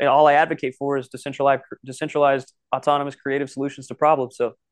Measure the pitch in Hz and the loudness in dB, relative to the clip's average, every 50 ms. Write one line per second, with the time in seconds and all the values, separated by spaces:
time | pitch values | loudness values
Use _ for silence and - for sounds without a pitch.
0 | 139 139 131 143 151 147 143 147 160 - 160 - - 131 131 _ 139 139 143 135 | 0 2 4 6 6 6 6 4 4 2 -2 -4 -6 -8 -6 _ -4 -4 -4 -4
1 | 123 - - 123 - 143 131 - 139 139 135 131 - _ - - - 127 127 - | -6 -8 -14 -14 -12 -10 -6 -2 0 0 0 0 -2 _ -18 -18 -16 -18 -12 -10
2 | 156 151 - 151 147 139 139 135 127 - _ _ _ _ - 131 - 151 147 143 | -10 -6 -2 0 2 2 2 0 -4 -10 _ _ _ _ -6 -4 -2 0 0 0
3 | 143 143 135 - - 139 135 139 139 131 - 135 135 143 139 - 131 - 127 - | -2 -6 -10 -10 -6 -4 -4 -4 -4 -6 -6 -6 -8 -8 -8 -12 -14 -16 -4 0
4 | 151 151 156 139 127 120 - - 123 113 - _ _ _ | 2 2 2 2 0 -4 -4 -4 -6 -6 -6 _ _ _